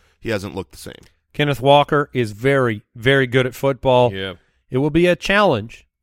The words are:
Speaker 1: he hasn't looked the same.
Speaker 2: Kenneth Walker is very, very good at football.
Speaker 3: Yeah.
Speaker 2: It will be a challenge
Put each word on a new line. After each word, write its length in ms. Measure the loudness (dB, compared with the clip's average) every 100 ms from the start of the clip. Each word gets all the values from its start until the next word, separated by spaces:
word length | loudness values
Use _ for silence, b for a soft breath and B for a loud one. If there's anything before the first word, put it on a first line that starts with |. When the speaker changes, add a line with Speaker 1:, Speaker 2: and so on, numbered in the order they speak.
| _ _
Speaker 1:
he 100 | -6
hasn't 260 | -6 -6 -12
looked 160 | -12
the 60 | -16
same. 160 | -20 -20 _ _ _
Speaker 2:
Kenneth 280 | -4 -4 0
Walker 480 | 4 4 4 -2 -2
is 180 | -4 -6
very, 520 | -4 0 0 0 -4 _ -4
very 320 | 2 2 2
good 180 | 0 -2
at 100 | -2
football. 580 | -4 -2 2 4 2
Speaker 3:
Yeah. 220 | 0 -10 -12 _ _ -6
Speaker 2:
It 80 | -4
will 120 | 0
be 160 | 2 2
a 80 | 0
challenge 720 | 0 2 2 0 -6 -18 _ _